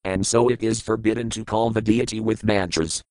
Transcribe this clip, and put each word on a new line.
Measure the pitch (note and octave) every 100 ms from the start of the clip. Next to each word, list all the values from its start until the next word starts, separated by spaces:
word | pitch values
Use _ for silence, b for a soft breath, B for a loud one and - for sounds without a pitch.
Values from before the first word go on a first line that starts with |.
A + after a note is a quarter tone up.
and | F#2 F#2+
so | G2+ A#2 A#2+
it | A#2+
is | A2+ A2
forbidden | - A2+ A2 A2+ A2+
to | A2
call | A2 G#2+ A#2
the | A2
deity | A2 A2+ A#2+ A2
with | A2 A2
mantras, | G#2+ G#2 F2+ D#2+ D#2+ - -